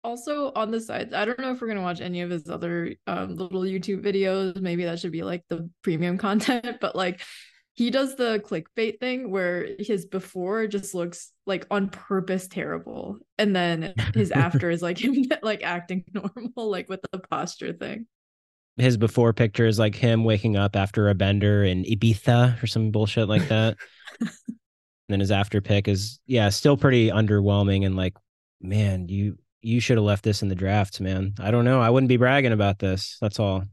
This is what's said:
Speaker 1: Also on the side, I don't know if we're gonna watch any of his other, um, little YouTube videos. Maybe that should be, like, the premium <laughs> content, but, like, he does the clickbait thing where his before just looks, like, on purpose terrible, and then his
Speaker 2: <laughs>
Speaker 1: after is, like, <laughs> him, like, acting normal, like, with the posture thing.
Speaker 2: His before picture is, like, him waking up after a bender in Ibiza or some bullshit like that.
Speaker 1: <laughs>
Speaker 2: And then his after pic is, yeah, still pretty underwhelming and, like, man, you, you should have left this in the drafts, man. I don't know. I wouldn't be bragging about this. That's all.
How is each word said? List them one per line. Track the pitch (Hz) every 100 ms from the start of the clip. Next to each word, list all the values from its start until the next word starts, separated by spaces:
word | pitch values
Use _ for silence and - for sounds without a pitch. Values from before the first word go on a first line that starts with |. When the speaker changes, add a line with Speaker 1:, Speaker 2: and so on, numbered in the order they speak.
Speaker 1:
Also | 233 240 302 294 277
on | - 220
the | 226
side, | 226 - 233
I | -
don't | 208 247
know | 262
if | 254
we're | 226
gonna | 202
watch | 180 175
any | 180 175
of | 175
his | 175 160
other, | 175 170 170 170 - -
um, | 185 190 175
little | 180 185
YouTube | 190 190 175 190
videos. | 202 196 190 190 190 180
Maybe | 185 170
that | 175 170
should | 175
be, | 160
like, | 185 175 _
the | 170 170 _
premium | - 160 175 185
<laughs> | 202
content, | 208 214 247 240 240
but, | -
like, | - 185 185 - - - _ _
he | - 240
does | 262 269
the | 269 240 214
clickbait | 214 170 - - 208 -
thing | 254 254 247
where | 190 180 180 - -
his | 208 202
before | 170 185 - 185 180 220 220
just | 202 196
looks, | 180 175 170 - _ -
like, | 185 -
on | 202 196
purpose | - - 190 180 190 185
terrible, | 190 147 165 170 - - 202 _ -
and | 208 185
then | 175 165 165 - -
his | 220 185
Speaker 2:
<laughs> |
Speaker 1:
after | - 170 147 170
is, | 170
like, | 170 175
<laughs> |
him, | 254 277 254 302
like, | 220 208
acting | - 175 175 185 -
normal, | - 196 247 233 - 220
like, | 185 185
with | 185 -
the | 185 -
posture | 156 175 - -
thing. | 170 - - 233 _ _ _ _ _ _ -
Speaker 2:
His | 127 117
before | 113 - 117
picture | 107 117 -
is, | 113 104
like, | 107
him | 101 120 113
waking | 113 104 113
up | 101 101 98
after | 98 - 104
a |
bender | 95 98 101 104 104
in | 98 90
Ibiza | 90 107 113 104 - 120 123 117
or | 113
some | 113 110
bullshit | 107 107 - 104
like | 107 143
that. | 110 113 110 - _ - -
Speaker 1:
<laughs> |
Speaker 2:
And | 220 - - 240 _ _ _ _ -
then | 98
his | 95
after | 98 101 104
pic | - 101 101
is, | 95 101 - -
yeah, | 123 104
still | - 147 143
pretty | 143 123 110
underwhelming | 98 107 104 101 101 98 98 98
and, | 95
like, | 92 - _ _ _ _
man, | 92 104 104 92 87
you, | 98 101 - _ _
you | 113 120
should | 113 117
have |
left | 104 101
this | 110 101
in | 101
the |
drafts, | 90 95 104 98 -
man. | 95 95 98 101
I | 98
don't | 120
know. | 120 131
I | 117
wouldn't | 127 131
be | 123
bragging | 123 139 131
about | 107 101 95
this. | 98 95 - -
That's | 110 -
all. | 104 95 98